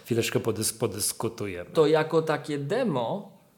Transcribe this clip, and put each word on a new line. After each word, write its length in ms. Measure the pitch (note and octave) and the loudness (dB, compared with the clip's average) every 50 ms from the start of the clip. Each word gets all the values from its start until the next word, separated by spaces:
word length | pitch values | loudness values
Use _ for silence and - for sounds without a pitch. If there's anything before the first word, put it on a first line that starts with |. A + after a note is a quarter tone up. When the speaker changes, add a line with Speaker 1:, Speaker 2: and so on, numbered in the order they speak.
| - | -6
Speaker 1:
chwileczkę 340 | - A#2 A#2 A2 - - B2 | -2 0 0 2 2 0 0
podys-, 380 | - A#2 G#2 G#2+ A2 - - - | 0 0 -2 0 -2 -4 -2 -2
podyskutujemy. 880 | B2+ G2+ F#2+ G#2 G2 - - - - A2 - - G#2 G2+ F2+ F2 F2 - | -2 -2 -2 -2 -4 -4 -2 -4 -4 -6 -4 -6 -8 -8 -8 -8 -10 0
Speaker 2:
To 160 | - E3+ D#3 C#3+ | 4 4 6 6
jako 340 | D#3 D#3 D#3 D3+ E3 D#3+ | 6 4 4 2 2 2
takie 360 | D#3+ D#3+ D3+ C#3+ C#3+ - D3 C#3+ | 2 2 0 -2 -2 -4 -4 -4
demo 720 | C#3 C#3+ G3 B3+ C4+ G#3+ D3 B2+ A#2 A#2 E3 G3+ G#3 - - - _ _ _ | -2 -2 -2 0 0 0 0 0 0 -2 -2 -4 -6 -10 -16 -20 _ _ _